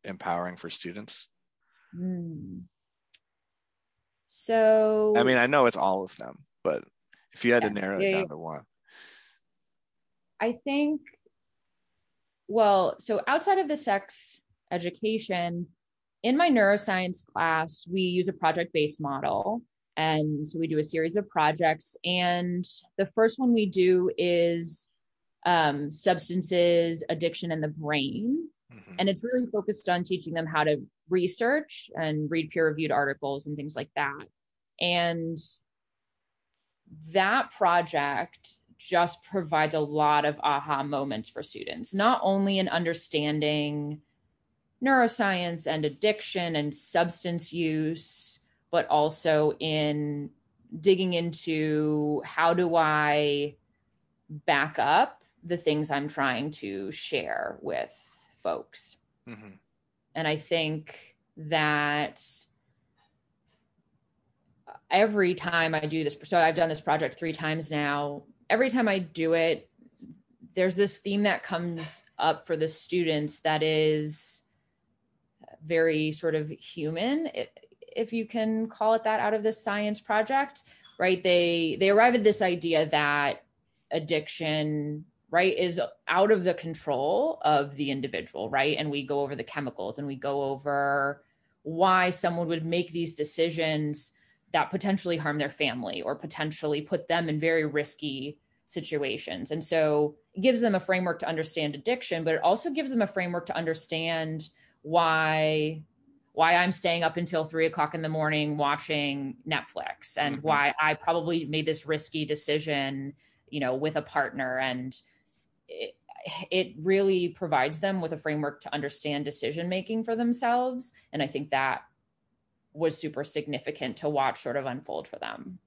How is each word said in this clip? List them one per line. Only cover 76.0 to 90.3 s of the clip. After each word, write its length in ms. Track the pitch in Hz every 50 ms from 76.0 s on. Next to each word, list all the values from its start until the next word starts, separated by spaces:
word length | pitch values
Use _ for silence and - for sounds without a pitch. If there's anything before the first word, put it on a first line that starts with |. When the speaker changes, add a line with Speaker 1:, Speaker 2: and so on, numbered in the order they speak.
| 156 156
Speaker 2:
sort 240 | 156 156 - 165 156
of 140 | 156 151 151
human. 800 | 160 - - - - 175 151 151 160 165 202 247 277 311 330 -
It, 400 | - - - - _ - - _ _ _ - - - -
if 160 | 226 226 233
you 120 | 233 220
can 420 | 220 - 233 220 220 220 220 226 226
call 260 | - - 214 220 226
it 100 | 226 226
that, 160 | 220 220 214
out 140 | - 208 214
of 100 | 220 208
this 180 | 220 220 -
science 380 | - 220 202 208 208 208 214 214
project, 640 | - - 214 214 220 214 269 269 277 277 - - - _ - _ _ - _ -
right? 220 | 180 185 185 180 185
They, 540 | 185 180 175 175 170 170 170 165 160 143 -
they 100 | 190 190
arrive 260 | 202 214 226 247 240
at 80 | 247 202
this 180 | 214 208 -
idea 460 | 202 185 175 170 156 170 165 156 156 151
that 540 | 151 147 147 147 147 147 143 139 - - _ _ _ _ _ _ _ _ _ _
addiction, 1120 | - 165 160 156 170 151 151 - - - 165 156 156 156 151 151 151 151 147 147 151 151 160 _ _ _ _ _
right, 260 | - 170 180 190 170 -
is 240 | 180 180 165 175 - - - _ _ -
out 240 | 160 180 190 208
of 120 | 220 202 180
the 100 | 185 170
control 880 | - - 165 160 160 - 156 139 127 135 151 180 214 269 320 320 - -
of 320 | 151 151 143 143 143 143
the 160 | - 151 139
individual, 580 | 135 139 131 135 - 90 - - - 73 101 110
right? 280 | 120 135 135 147 147 -
And 120 | 156 151
we 160 | 143 143 139
go 160 | 139 147 143
over 140 | 143 131 143
the 80 | - -
chemicals 540 | - - 151 143 131 - - 92 101 - -
and 100 | 147 143
we 80 | 135
go 280 | 131 - 143